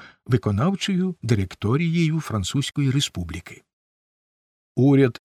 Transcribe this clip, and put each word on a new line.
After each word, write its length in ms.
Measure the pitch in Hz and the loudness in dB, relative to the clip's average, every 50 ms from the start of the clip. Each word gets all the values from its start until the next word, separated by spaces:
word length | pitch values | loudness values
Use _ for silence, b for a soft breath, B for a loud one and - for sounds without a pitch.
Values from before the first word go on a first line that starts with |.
| B B B B B | B B B B B
виконавчою 880 | - 123 110 - 107 101 101 135 190 196 - - - 190 175 185 185 175 - | 0 0 0 2 0 0 0 0 0 -2 -2 -2 -2 -2 0 -2 -2 -4 -4
директорією 1000 | - 117 127 98 95 - - - - 101 123 151 175 165 165 170 165 156 160 160 | -2 -2 0 0 -2 -4 -6 -4 -2 -2 0 0 0 0 0 0 0 0 0 -2
Французької 720 | - - 110 104 90 - - 143 139 - - 151 143 131 | -4 -4 -4 -4 -4 -2 -4 -4 -4 -4 -4 -2 0 0
Республіки. 720 | 123 143 - - - - 87 80 82 85 - - - - _ _ _ _ _ _ _ _ _ _ _ _ _ _ _ _ _ _ _ _ _ _ - | 0 0 -2 -4 -6 -8 -10 -8 -10 -12 -14 -16 -20 -20 _ _ _ _ _ _ _ _ _ _ _ _ _ _ _ _ _ _ _ _ _ _ 0
Уряд 440 | 123 127 143 139 135 135 120 - - | 2 4 6 6 6 4 4 0 -4